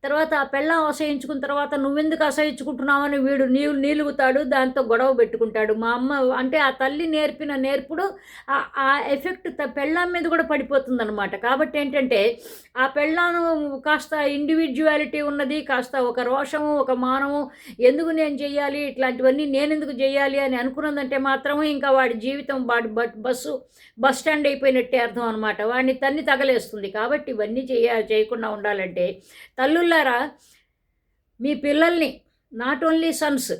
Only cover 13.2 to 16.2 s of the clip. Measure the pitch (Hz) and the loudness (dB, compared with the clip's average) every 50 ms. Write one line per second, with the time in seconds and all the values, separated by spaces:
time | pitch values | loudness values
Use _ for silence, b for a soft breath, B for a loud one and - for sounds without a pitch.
13.2 | 349 349 339 349 339 330 330 311 294 294 269 262 - 302 302 294 - - 311 302 | 2 2 2 0 0 0 0 0 -2 -4 -6 -6 -2 0 0 0 -2 -4 -4 0
14.2 | 294 285 285 285 294 285 320 320 330 302 254 247 311 311 302 294 302 - - 302 | 0 0 0 0 0 0 2 2 2 0 0 2 2 2 2 2 0 -2 -4 -4
15.2 | 294 294 285 285 285 262 294 302 294 - 277 247 247 254 - 269 254 240 240 247 | -4 -2 -2 -2 -4 -2 -2 -4 -2 -2 -2 -2 -2 -2 -2 -2 -2 0 0 -2